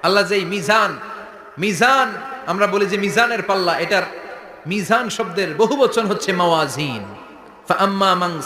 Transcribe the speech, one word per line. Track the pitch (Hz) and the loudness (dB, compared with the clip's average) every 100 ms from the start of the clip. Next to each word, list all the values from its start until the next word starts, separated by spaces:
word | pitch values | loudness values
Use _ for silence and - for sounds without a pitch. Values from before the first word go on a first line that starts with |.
আল্লাহ | 170 202 | 2 2
যেই | 185 202 170 | 2 0 -2
মিজান, | 202 160 214 202 143 - - - - - - | -4 2 2 2 -2 -12 -14 -16 -18 -18 -4
মিজান, | 196 175 240 269 247 202 - - - | -2 2 4 4 2 -2 -10 -12 -6
আমরা | 180 202 | 0 2
বলি | 190 196 | 2 0
যে | 202 | 0
মিজানের | 202 175 233 233 | 0 2 2 0
পাল্লা, | 185 196 180 160 | 0 0 2 0
এটার | 170 196 180 - - - - - 156 | 0 0 -2 -8 -14 -16 -16 -16 -6
মিজান | 202 185 226 233 | -4 0 0 0
শব্দের | - 196 175 180 151 | -4 -4 -2 -4 2
বহুবচন | 220 277 247 - 208 | 2 4 2 2 0
হচ্ছে | 208 - | -2 -2
মাওয়াজিন। | 180 175 165 151 131 147 117 98 101 - - - - - | 2 4 4 2 -2 -4 -6 -10 -14 -18 -20 -20 -20 -4
ফাআম্মা | - 202 196 196 180 | 0 2 2 2 2
মান | 180 160 | 0 -4